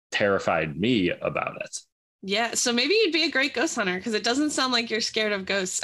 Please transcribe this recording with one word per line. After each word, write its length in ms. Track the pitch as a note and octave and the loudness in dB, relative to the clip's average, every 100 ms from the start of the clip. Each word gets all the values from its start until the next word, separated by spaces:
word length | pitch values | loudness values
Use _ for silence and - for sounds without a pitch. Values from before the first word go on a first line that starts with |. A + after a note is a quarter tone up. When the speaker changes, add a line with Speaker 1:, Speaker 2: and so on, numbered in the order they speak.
| _ | _
Speaker 1:
terrified 640 | - G#2 G2 G#2 E2+ D#2+ D2 | 0 2 2 2 0 0 0
me 300 | A2 A#2+ F2 | 2 4 2
about 480 | - F2 - - - | 0 -2 -2 -4 -8
it. 160 | - - - _ _ _ | -10 -12 -16 _ _ _
Speaker 2:
Yeah, 300 | F#3+ G3+ A#3 | -4 -2 0
so 180 | - B3+ | 0 0
maybe 180 | A#3+ C4+ | 0 2
you'd 200 | G#4+ G#4 | 4 4
be 100 | D#4 | 2
a 60 | D#4+ | 0
great 240 | C4+ C#4+ | 0 0
ghost 200 | - D#4+ A#3+ | 0 -2 0
hunter 220 | G3 F3+ | -2 -2
'cause 140 | A#3 | -2
it 120 | G#3+ | -2
doesn't 260 | A3+ B3+ D4+ | 0 2 0
sound 220 | D4 C4 | 0 0
like 160 | A#3+ A3+ | 0 0
you're 100 | A3 | -2
scared 320 | - A3+ G#3+ | -2 0 0
of 140 | G3+ F#3+ | -2 0
ghosts 340 | G3 F#3 - | -2 -2 -4